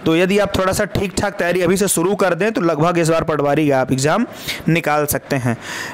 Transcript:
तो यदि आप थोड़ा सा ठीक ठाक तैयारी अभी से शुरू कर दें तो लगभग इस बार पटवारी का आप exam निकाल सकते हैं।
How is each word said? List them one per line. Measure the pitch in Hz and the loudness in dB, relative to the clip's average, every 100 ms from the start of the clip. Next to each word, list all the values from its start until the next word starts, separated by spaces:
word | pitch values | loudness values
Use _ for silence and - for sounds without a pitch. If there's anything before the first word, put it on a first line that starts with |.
तो | 160 160 | 0 2
यदि | 185 202 | 4 2
आप | 196 196 | 2 0
थोड़ा | 185 | 0
सा | 190 | 0
ठीक | 202 - 196 - | -2 -2 -2 -2
ठाक | 202 | -2
तैयारी | 190 175 180 | -2 -2 0
अभी | 175 190 | 2 2
से | 196 | 0
शुरू | - 175 | 0 0
कर | 196 190 | 2 0
दें | 165 214 | 0 -2
तो | 220 | 0
लगभग | 170 147 170 170 | 0 2 2 2
इस | 160 | 2
बार | 165 | 0
पटवारी | 160 151 143 147 151 | 0 0 0 2 2
का | 131 | 2
आप | 127 | 0
exam | 131 143 196 247 - - - - | 0 0 0 -2 -6 -12 -4 0
निकाल | 165 160 151 147 | 0 2 0 0
सकते | 135 - 139 | -4 -4 -2
हैं। | 123 113 - - - | -2 -4 -8 -12 -6